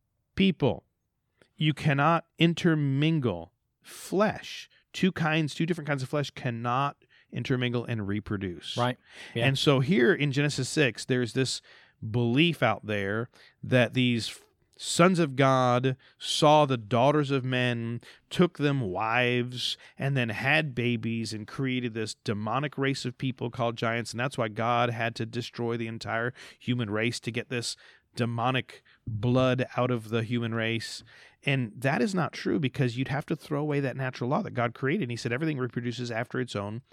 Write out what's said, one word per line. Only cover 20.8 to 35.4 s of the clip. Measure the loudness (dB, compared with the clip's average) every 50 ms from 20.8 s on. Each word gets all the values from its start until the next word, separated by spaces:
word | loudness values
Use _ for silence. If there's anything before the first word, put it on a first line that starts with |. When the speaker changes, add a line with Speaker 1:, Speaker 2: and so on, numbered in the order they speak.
| 0 0 0 -2 -2 -4 -4 -4 -6 -6 -8
Speaker 1:
and | -10 -10
created | -10 -8 -6 -4 -2 -2 -2 -4 -4 -4
this | -6 -6 -8 -8 -8 -6
demonic | -6 -4 -4 -4 -4 -2 -2 -4 -4 -4
race | -2 -2 -2 -2 -2 -4
of | -8 -6 -6
people | -6 -6 -4 -4 -8 -8
called | -4 -2 -2 -2 -2
giants. | -2 -2 -2 -2 -2 -4 -6 -6
And | -4
that's | -4 -4 -4 -4
why | -4 -4
God | -4 -2 0 0 2 2 2 0
had | 0 -2 -4 -4 -4
to | -6 -8
destroy | -6 -6 -8 -8 -8 -8 -6 -4 -4 -4
the | -4 -6
entire | -8 -10 -10 -8 -6 -4 -4 -4 -4 -6 -8 -14 -20 -20 _
human | -4 -2 -2 -2 -2 -2
race | 0 0 0 0 -2 -4
to | -6 -8 -6
get | -6 -6 -6
this | -6 -6 -6 -6 -8 -12 -14 -20 -20 _ _ _ _
demonic | -4 -2 -2 -2 0 0 0 0 0 -2 -4 -10 -20 _ _ _ _ _
blood | -8 -6 -2 0 2 4 4 4 4 2 2 0 -2 -2
out | -2 0 0
of | 0 -2 -4 -2
the | -2 -2 -2
human | -2 -2 -2 -2 -2 -2
race. | -2 -2 -2 -2 -4 -4 -8 -10 -14 -16 -18 -20 -20 -20 -20 _ _ -2
And | 0 0 0 0 -2 -4
that | -4 -2 0 0 2
is | 0 0 0
not | 0 -2 -2 -4
true, | -6 -2 0 0 0
because | 0 0 0 0 0 0 0
you'd | -2 -4 -4
have | -4 -4 -4
to | -4 -6
throw | -6 -6 -6 -4 -4
away | -2 -2 -2 -2
that | -2 -2 -4
natural | -4 -6 -6 -6 -4 -4 -2
law | -2 -2 -2
that | -4 -2
God | -2 -2 -2 -2
created. | -2 -2 0 0 0 -2
And | -4
he | -4
said | -4 -4 -2
everything | -2 -2